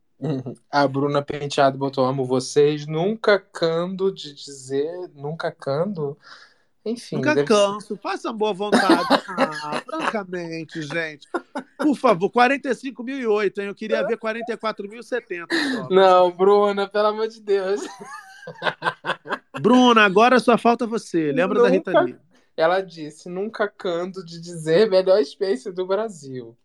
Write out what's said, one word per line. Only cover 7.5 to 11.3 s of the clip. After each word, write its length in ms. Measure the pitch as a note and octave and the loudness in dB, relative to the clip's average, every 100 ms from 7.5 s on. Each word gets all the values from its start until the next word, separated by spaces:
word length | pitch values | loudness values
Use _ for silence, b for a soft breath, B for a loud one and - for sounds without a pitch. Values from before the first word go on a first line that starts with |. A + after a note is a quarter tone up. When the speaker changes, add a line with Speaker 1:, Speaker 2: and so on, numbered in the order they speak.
| G#3 G3+ G#3 - | 2 2 -2 -10
Speaker 1:
ser. 120 | G#3 | -10
Speaker 2:
faça 320 | D#4 G4 D#4 | -8 -8 -8
boa 220 | A3+ G#3+ | -4 -4
vontade. 520 | F#3 G#3 G#3 A3 E4 - | -4 0 0 2 -2 0
<laughs> 200 | - - F#3+ C4+ - | -2 -2 -4 -4 -4
Ah, 200 | - - | -8 -8
francamente, 960 | - D#4+ - A3 F#3+ F3+ E3+ E3 D#3+ E3+ | -8 -8 -6 -6 -8 -10 -10 -10 -10 -12
gente. 480 | D3+ E3 D#3+ D3 _ | -8 -8 -8 -10 _